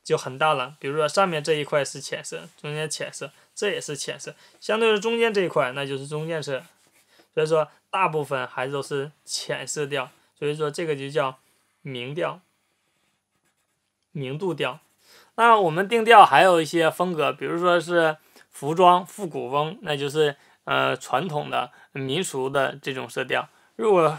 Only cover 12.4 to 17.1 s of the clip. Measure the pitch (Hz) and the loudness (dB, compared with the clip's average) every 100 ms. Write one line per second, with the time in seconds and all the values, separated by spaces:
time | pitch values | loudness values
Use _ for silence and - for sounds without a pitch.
12.4 | _ _ _ _ _ _ _ _ _ _ | _ _ _ _ _ _ _ _ _ _
13.4 | _ _ _ _ _ _ _ 156 131 151 | _ _ _ _ _ _ _ -10 -8 -6
14.4 | 190 147 135 143 _ _ _ - _ - | -6 -4 -6 -8 _ _ _ -20 _ 2
15.4 | 226 220 175 160 196 233 220 220 160 139 | 6 6 4 0 0 2 8 10 10 8
16.4 | 185 170 151 165 160 - 185 | 6 6 2 2 2 2 -2